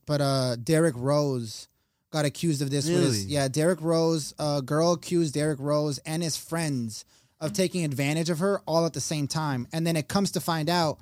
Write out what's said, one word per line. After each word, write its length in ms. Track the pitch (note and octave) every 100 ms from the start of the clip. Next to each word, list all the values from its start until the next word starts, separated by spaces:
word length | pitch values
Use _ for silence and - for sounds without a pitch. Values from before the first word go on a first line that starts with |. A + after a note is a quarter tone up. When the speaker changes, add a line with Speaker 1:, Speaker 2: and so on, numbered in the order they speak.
| -
Speaker 1:
but, 140 | D3
uh, 360 | C#3+ C3+ B2+ A#2+
Derrick 380 | A2+ D#3+ E3 A#2+
Rose 720 | B2+ D3 D3 C3 A2+ - - _ _ _ _
got 120 | D#3
accused 360 | D3 - E3+ D3
of 80 | C#3
this 160 | C#3+ D3
with 140 | F3
his 140 | E3 A2
Speaker 2:
Really? 100 | G2
Speaker 1:
yeah, 160 | C#3+ C3+
Derrick 320 | C#3 D#3 F3+
Rose, 520 | D#3+ E3 E3 E3 C#3 -
uh, 220 | D3+ C#3+
girl 320 | C3 D3 E3
accused 420 | F3 - F3+ E3
Derrick 240 | C#3 D3+ C#3+
Rose 400 | C#3+ D3+ D3+ C3+ -
and 160 | D#3+
his 140 | E3+ C#3
friends 680 | - E3 D#3+ C3+ A2+ G#2+ - _ _ -
of 120 | D#3
taking 320 | G3+ F#3 F#3
advantage 460 | D#3+ C3 C#3+ D#3 E3
of 80 | D#3+
her 220 | G3 G3 -
all 200 | D#3+ E3
at 60 |
the 80 | -
same 260 | - D#3 C#3+
time. 400 | D#3+ D#3 C3 A#2+
And 120 | D#3+ E3
then 100 | D#3+
it 100 | C#3+
comes 240 | G3+ G3
to 80 | F3
find 280 | D#3+ E3 D3+
out, 280 | F3 E3 -